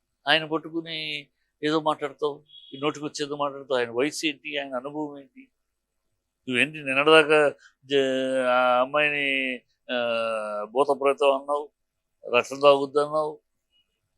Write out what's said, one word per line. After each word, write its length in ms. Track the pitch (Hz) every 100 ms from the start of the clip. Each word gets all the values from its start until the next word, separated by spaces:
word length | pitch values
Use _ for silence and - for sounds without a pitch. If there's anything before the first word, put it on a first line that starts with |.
| _ _ 139
ఆయన 180 | 156 156
పట్టుకుని 800 | 156 156 160 165 160 156 147 143 _ _ _
ఏదో 180 | 151 160
మాట్లాడతావు, 640 | 156 147 147 139 147 143 _ - -
ఈ 60 | 135
నోటికి 260 | 147 143 147
వచ్చేదో 300 | - 143 147
మాట్లాడతావు. 440 | 143 139 135 131
ఆయన 100 | 120
వయసు 360 | 117 147 - 160
ఏంటి, 320 | 139 151 147
ఆయన 180 | 139 127
అనుభవం 440 | 135 147 151 143
ఏంటి? 280 | 135 131 135 _ _ _ _ _ _ _ _ _ -
నువ్వేంటి 280 | 123 139 156
నిన్నటిదాకా 760 | 139 131 147 160 147 156 147 - - _ 131
జ-, 600 | 139 135 131 131 131 127
ఆ 340 | 123 127 123
అమ్మాయిని, 800 | 131 147 151 147 139 135 131 123 _ _ -
ఆ, 40 | 123 120 113 113 110 107 104 107
భూత 160 | 120 143 131
ప్రేతం 340 | 139 135 143 139
అన్నావు, 340 | 143 147 147 _ _ _ _ _ - -
రక్తం 240 | - 135
తాగుద్ది 400 | 143 139 139 143
అన్నావు, 380 | 147 156 151 151 _ _ _ _ _ _ _